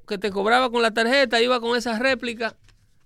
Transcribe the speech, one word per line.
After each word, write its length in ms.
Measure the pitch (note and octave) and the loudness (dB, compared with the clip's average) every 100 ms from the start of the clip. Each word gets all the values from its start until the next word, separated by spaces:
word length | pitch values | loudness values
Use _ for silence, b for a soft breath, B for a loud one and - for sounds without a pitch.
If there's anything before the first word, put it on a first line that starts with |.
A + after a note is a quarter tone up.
| - | -8
que 100 | G#3 | -6
te 140 | G#3 | -4
cobraba 400 | F#3+ G3 B3 C4 | -2 2 2 2
con 100 | A#3+ | 2
la 100 | A3+ | 0
tarjeta 480 | A3+ A3+ C#4 B3+ A#3 | 2 2 2 2 2
iba 200 | A#3+ B3+ | 2 0
con 180 | A#3 A#3+ | 0 -2
esa 220 | A#3 A3 | -2 -2
réplica 580 | C4 C4 A#3+ A3+ A3 - - _ _ _ | 0 -2 -4 -6 -8 -10 -20 _ _ _